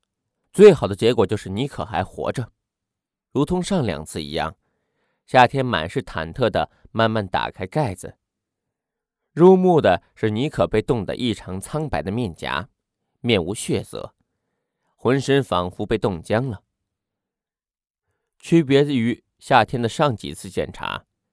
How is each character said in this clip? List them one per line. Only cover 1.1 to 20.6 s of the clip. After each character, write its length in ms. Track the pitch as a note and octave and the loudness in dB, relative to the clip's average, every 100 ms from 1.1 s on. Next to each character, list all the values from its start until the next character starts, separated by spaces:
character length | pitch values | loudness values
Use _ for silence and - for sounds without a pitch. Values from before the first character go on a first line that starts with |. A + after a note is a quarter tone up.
果 120 | A#2 G2 | 2 0
就 80 | G#2 | -2
是 140 | - | -6
尼 180 | G2 C#3 | -6 -6
可 160 | - | -8
还 180 | F2 E2 | -6 -4
活 280 | F#2+ - - | -6 -6 -8
着。 200 | - A2+ _ _ _ _ _ _ _ _ | -6 -10 _ _ _ _ _ _ _ _
如 120 | B2 | -4
同 200 | C#3+ F3+ | -2 -2
上 200 | F3 G3 | -2 -2
两 220 | A#2 D2+ D2+ | -2 -4 -8
次 160 | F#2+ | -10
一 120 | D2 | -8
样， 220 | D#2 D#2 - _ _ _ _ _ _ _ | -6 -6 -8 _ _ _ _ _ _ _
夏 220 | C3 A#2+ | 4 4
天 180 | C#3 B2+ | 2 -2
满 240 | F#2+ D#2+ | -2 -4
是 140 | C#3 | -6
忐 280 | - - D#2+ | -8 -8 -8
忑 200 | - A#2 | -2 -2
地 180 | F2 D2+ _ _ | 0 -4 _ _
慢 180 | G#2+ A2+ | -2 0
慢 180 | A2 G2 | 0 -4
打 220 | - A1+ | -4 -4
开 160 | - F#2+ | -8 -8
盖 300 | D#3 C3 F#2 | -4 -4 -6
子。 240 | - - _ _ _ _ _ _ _ _ _ _ _ | -14 -18 _ _ _ _ _ _ _ _ _ _ _
入 260 | - F3+ F#3+ | 6 8 8
目 240 | F#3 E3 | 6 4
的 220 | G#2+ F2 - | 4 2 -2
是 160 | - A2 | -4 -2
尼 180 | G#2+ C#3+ | -2 -2
可 200 | - E2+ | -2 0
被 160 | G#2+ | 0
冻 200 | - B2 | 0 -2
得 120 | F#2 - | -4 -4
异 180 | B2 | -4
常 260 | G2+ - F#2 | -4 -8 -12
苍 300 | - D#3 D#3 | -8 -8 -6
白 140 | F#2+ | -6
的 80 | D#2 | -4
面 240 | G#2+ A2+ D#2 | -4 -6 -6
颊， 340 | C2 C2+ A#2 _ _ _ _ _ | -8 -6 -8 _ _ _ _ _
面 220 | A#2+ G#2+ | 0 0
无 120 | E2 G#2+ | 0 -6
血 280 | - A#2 | -4 -6
色， 300 | - A1 - _ _ _ _ _ _ _ _ _ | -6 -12 -14 _ _ _ _ _ _ _ _ _
浑 240 | - C3+ | -2 0
身 240 | C3 C3+ | 2 0
仿 280 | B2+ F2+ F2+ | 2 -2 -2
佛 120 | - | -6
被 140 | G#2 A2 | -4 -2
冻 240 | A2+ E2+ | -2 -4
僵 260 | - G#2 C3+ | -2 -2 -2
了。 160 | G2+ _ _ _ _ _ _ _ _ _ _ _ _ _ _ _ _ _ _ | -8 _ _ _ _ _ _ _ _ _ _ _ _ _ _ _ _ _ _
区 260 | - E3+ | 2 2
别 220 | C3+ C3+ D3 | 4 4 4
于 380 | C3+ A2+ A#2 _ _ | 2 0 -2 _ _
夏 260 | - C3 G#2+ | 2 4 4
天 160 | B2+ | 0
的 80 | A#2 | -4
上 260 | - D3 A2+ | 0 -2 -2
几 160 | - D2+ | -8 -12
次 120 | G2 | -10
检 240 | - | -6